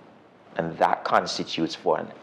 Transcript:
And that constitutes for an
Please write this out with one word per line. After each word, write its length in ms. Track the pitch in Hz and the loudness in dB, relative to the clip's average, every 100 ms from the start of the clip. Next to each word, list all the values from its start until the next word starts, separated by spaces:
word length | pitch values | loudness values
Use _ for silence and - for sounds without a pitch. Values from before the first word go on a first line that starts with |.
| - - - - - - | -20 -20 -20 -20 -10 -4
And 200 | 82 82 | -4 2
that 260 | 90 - | 2 2
constitutes 680 | - 113 90 - 87 - 80 - | 2 2 2 -4 -4 -2 -2 0
for 220 | 87 80 | 0 0
an 100 | - - | -2 -6